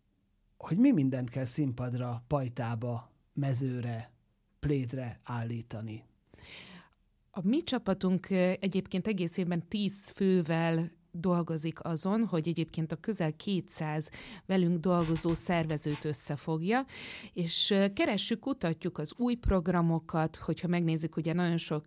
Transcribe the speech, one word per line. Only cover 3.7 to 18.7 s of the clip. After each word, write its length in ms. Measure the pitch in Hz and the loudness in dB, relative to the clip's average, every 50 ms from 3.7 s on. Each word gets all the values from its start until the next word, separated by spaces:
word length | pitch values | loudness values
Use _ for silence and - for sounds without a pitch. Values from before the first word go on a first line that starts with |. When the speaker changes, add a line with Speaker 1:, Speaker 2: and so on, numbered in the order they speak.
| 123 123 117 117 117 113 117 - _ _ _ _ _ _ _ _ _ - | -2 -4 -4 -6 -6 -8 -10 -14 _ _ _ _ _ _ _ _ _ -6
Speaker 1:
plétre 600 | - 143 147 135 127 117 135 131 127 120 - - - | -2 0 0 0 -2 -4 -6 -6 -8 -8 -10 -12 -10
állítani? 800 | - 120 120 117 117 117 117 117 - - 107 110 110 107 113 - _ _ _ _ _ _ - - - - - - - 185 180 - _ _ _ _ _ _ _ _ _ | -8 -6 -4 -4 -4 -6 -6 -8 -8 -10 -8 -8 -8 -10 -12 -14 _ _ _ _ _ _ -20 -20 -20 -18 -18 -18 -20 -20 -20 -20 _ _ _ _ _ _ _ _ _
Speaker 2:
A 100 | - 208 | -8 -2
mi 200 | 160 196 247 320 | 0 2 2 2
csapatunk, 680 | 339 - 262 233 214 196 185 196 - 185 185 180 - - | 0 0 -2 -2 0 0 0 2 2 2 0 0 0 0
ö, 220 | 196 185 180 185 185 - | 2 2 2 2 2 0
egyébként 460 | - 196 185 190 185 - - 185 170 | -2 -2 0 -2 -2 -2 -4 -2 -2
egész 300 | 220 220 175 175 165 - | -2 -2 0 -2 -2 -2
évben 320 | - 180 165 175 165 170 - | -2 -2 0 -2 -2 -2 -4
tíz 420 | - 208 208 190 196 - - - - | -2 0 0 0 0 -2 -4 -4 -2
fővel 760 | - 196 190 185 180 165 156 165 165 165 165 165 160 170 165 - - _ _ - | 2 4 4 4 4 4 2 2 2 2 2 2 2 0 -2 -6 -14 _ _ -8
dolgozik 680 | 170 165 190 175 175 165 165 165 160 156 165 156 - - | -2 0 2 2 2 2 0 -2 -2 -2 -4 -6 -4 -4
azon, 420 | 170 165 156 - 190 202 226 226 | -4 -2 0 0 2 2 2 2
hogy 220 | 180 180 160 156 170 | 2 0 0 0 0
egyébként 440 | 160 170 160 - - 165 160 151 | 0 0 -2 -2 -2 -4 -2 -2
a 40 | 165 | -4
közel 360 | 156 - - 208 - 175 156 | -6 -4 -4 -2 0 0 -2
kétszáz 760 | 156 - - 202 196 175 - - - - 160 151 151 156 156 - - - - - - - - | -2 -4 -2 -2 0 0 0 -2 -2 -2 -2 -2 -2 -2 -2 -4 -4 -8 -16 -16 -18 -12 -4
velünk 340 | - 190 190 180 170 180 170 | 0 2 4 4 4 4 2
dolgozó 540 | 151 190 180 175 170 160 165 156 - 170 165 | 2 2 4 4 4 2 2 2 2 2 2
szervezőt 720 | 160 - - 180 170 160 156 156 147 - 151 147 - - | 2 2 2 2 2 0 0 -2 -2 0 -2 -2 -2 -2
összefogja, 800 | 151 143 - - - 147 135 - 170 160 160 165 190 226 262 269 - - - - - - - - - | -4 -2 -2 -2 -2 -4 -4 -4 -4 -2 -2 0 2 2 0 0 -2 -8 -14 -14 -12 -12 -14 -14 -10
és, 380 | - 214 170 165 - - - - | -6 -4 -2 0 0 2 2 4
ö, 220 | 208 196 196 202 | 4 4 4 2
keressük, 480 | 202 - 330 311 214 190 - - 233 233 | 2 0 0 2 2 0 0 0 -2 -2
kutatjuk 580 | - 262 277 - - 165 | -2 -2 -4 -2 0 -2